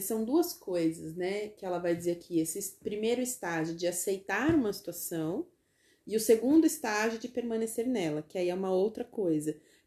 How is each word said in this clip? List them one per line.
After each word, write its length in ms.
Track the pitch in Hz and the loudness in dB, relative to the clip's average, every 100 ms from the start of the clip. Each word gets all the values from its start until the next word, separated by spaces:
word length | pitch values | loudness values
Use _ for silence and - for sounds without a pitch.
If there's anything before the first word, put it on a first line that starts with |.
são 240 | - 220 220 | -4 -2 2
duas 260 | 302 339 | 2 2
coisas, 600 | - - 180 165 165 160 170 | -2 -4 0 2 0 -6 -4
né, 320 | 180 202 208 - | -4 -2 -6 -8
que 80 | 185 | -6
ela 140 | 175 | -2
vai 160 | 175 170 | 0 0
dizer 160 | 175 | 0
aqui: 300 | 175 - 170 | -4 -2 0
esse 180 | 160 202 | 0 -2
es-, 180 | 196 - | -8 -8
primeiro 380 | - 208 220 240 | -8 -2 0 0
estágio 520 | 247 - 180 165 160 170 | -2 -4 -4 -2 -2 -2
de 120 | 175 | -2
aceitar 680 | 175 - 196 - 202 285 | 0 -2 -4 -2 0 2
uma 180 | 330 220 | 4 2
situação 720 | 196 - 170 - 170 156 208 349 _ _ _ _ _ - | -2 -8 -10 -6 -4 -2 -2 -6 _ _ _ _ _ -4
e 100 | 214 | 0
o 20 | |
segundo 480 | 214 220 247 320 311 | 4 4 6 6 6
estágio 500 | - 226 214 226 226 | 2 -2 0 0 -2
de 120 | 247 | -6
permanecer 580 | 247 233 226 226 - 240 | -6 -4 -2 -2 -2 0
nela, 340 | 240 165 151 | 0 0 -2
que 160 | 156 190 | -4 -2
aí 120 | 180 | -2
é 40 | |
uma 180 | 185 190 | 0 2
outra 340 | 185 208 214 240 | 2 2 0 -6
coisa. 500 | - 180 156 151 151 - _ | -2 2 2 0 -4 -10 _